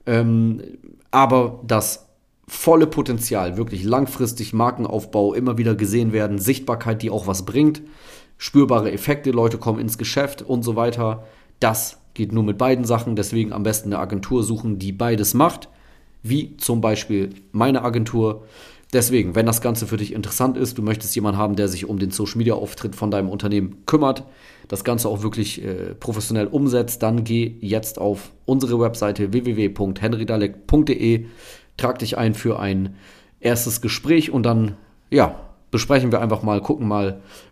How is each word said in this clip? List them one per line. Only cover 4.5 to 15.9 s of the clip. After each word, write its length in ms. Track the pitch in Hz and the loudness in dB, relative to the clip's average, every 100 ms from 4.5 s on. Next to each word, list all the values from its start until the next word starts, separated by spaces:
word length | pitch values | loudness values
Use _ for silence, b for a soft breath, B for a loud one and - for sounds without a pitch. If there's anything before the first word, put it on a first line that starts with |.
Markenaufbau, 800 | 110 120 123 113 107 - 104 101 | 0 0 0 -4 -4 -2 2 2
immer 240 | 117 127 117 | 2 0 0
wieder 180 | 113 | 2
gesehen 380 | 101 104 117 117 | 2 2 2 2
werden, 260 | 107 104 101 | 0 0 0
Sichtbarkeit, 640 | 95 135 - 117 117 110 | 0 0 -2 -4 -2 -4
die 80 | 113 | -4
auch 180 | 101 98 | -4 -4
was 200 | 95 95 | -4 -2
bringt, 340 | 120 151 151 B B B B B - | 2 2 2 B B B B B -14
spürbare 560 | - 143 139 120 104 | 2 4 6 4 2
Effekte, 380 | 95 - 143 135 | -2 -2 0 0
Leute 260 | 120 113 113 | 2 2 2
kommen 220 | 117 110 | -2 -2
ins 180 | 113 - | -4 -4
Geschäft 460 | 113 - 139 - | -4 -2 -2 -4
und 220 | - 123 | -4 -2
so 120 | 117 110 | 0 0
weiter, 480 | 120 113 113 110 B B B _ | 0 0 -2 -4 B B B _
das 380 | 117 113 - - _ | 0 0 -6 -10 _
geht 200 | - 101 | -6 -2
nur 100 | 110 | 0
mit 160 | 104 98 | 0 2
beiden 260 | 123 127 | 2 2
Sachen. 320 | 117 117 120 107 | 2 0 0 -2
Deswegen 380 | 98 117 107 | -2 -2 -2
am 80 | 104 | -2
besten 280 | 104 104 104 | -2 -2 -2
eine 120 | 98 | -4
Agentur 400 | 92 101 95 127 | -4 -6 0 0
suchen, 360 | 113 113 113 98 | 0 -2 -2 -4
die 140 | 98 | -4
beides 400 | 98 117 113 101 | -2 0 0 2
macht, 380 | 120 165 - - b b | 4 2 2 -12 b b